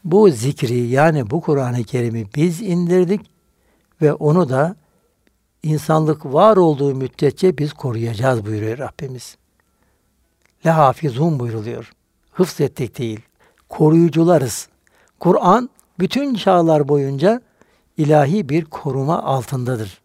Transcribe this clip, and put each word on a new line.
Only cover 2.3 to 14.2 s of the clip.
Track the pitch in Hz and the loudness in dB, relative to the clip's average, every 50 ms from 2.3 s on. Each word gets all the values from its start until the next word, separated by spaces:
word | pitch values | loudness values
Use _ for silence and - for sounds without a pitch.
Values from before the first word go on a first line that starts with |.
| - | 0
biz | 147 156 180 160 175 | 2 2 2 0 -4
indirdik | 226 190 175 175 175 170 180 185 180 170 208 208 - _ _ _ _ _ _ _ _ _ _ _ _ _ _ _ | -4 -2 -2 0 2 2 4 2 4 2 0 -4 -4 _ _ _ _ _ _ _ _ _ _ _ _ _ _ _
ve | 160 147 | 2 2
onu | 147 - 151 147 156 185 170 120 | 2 2 0 2 2 2 2 2
da | 131 131 151 170 208 _ _ _ _ _ _ _ _ _ _ _ _ _ _ _ _ _ | 2 0 0 0 -2 _ _ _ _ _ _ _ _ _ _ _ _ _ _ _ _ _
insanlık | - 151 156 147 - - 156 156 156 151 151 151 - | -4 -4 -4 -2 0 0 0 0 2 0 -2 -4 -6
var | 139 127 156 196 220 214 | -2 2 4 4 6 6
olduğu | 190 175 160 151 131 143 139 131 | 6 4 4 2 0 -2 -2 -2
müddetçe | 131 135 127 _ - 156 139 - - 190 185 156 127 | -4 -6 -8 _ -2 -2 -2 0 2 0 0 0 0
biz | 143 151 | -6 -6
koruyacağız | - - - 131 113 113 113 117 117 101 123 135 127 113 101 | -6 -8 -8 -6 -6 -4 -6 -6 -6 -2 0 0 0 0 -4
buyuruyor | 107 110 104 107 110 117 135 | -6 -6 -6 -6 -6 -6 -8
Rabbimiz. | 135 107 _ - 147 131 131 123 - - - _ _ _ _ _ _ _ _ _ _ _ _ _ _ _ _ _ _ _ _ _ _ _ _ _ - | -10 -14 _ -14 -14 -12 -12 -16 -16 -20 -20 _ _ _ _ _ _ _ _ _ _ _ _ _ _ _ _ _ _ _ _ _ _ _ _ _ -2
Lehafizun | 160 165 160 147 135 120 - 165 143 113 123 160 170 156 131 | 0 2 4 2 2 2 0 -6 -6 -2 -2 -2 -2 -2 -2
buyruluyor. | 120 117 110 113 104 117 117 117 117 - _ _ _ _ _ _ _ _ | -4 -6 -6 -8 -8 -8 -10 -12 -14 -18 _ _ _ _ _ _ _ _
Hıfzettik | _ - 180 - - - 151 127 _ - 131 107 _ - | _ -2 -2 -2 0 -4 -4 -4 _ -8 -10 -8 _ -8
değil, | 123 113 110 110 _ _ _ _ _ _ _ _ _ _ | -8 -8 -8 -12 _ _ _ _ _ _ _ _ _ _
koruyucularız. | - - 151 151 160 165 170 165 139 160 | -2 2 2 4 6 4 4 4 2 2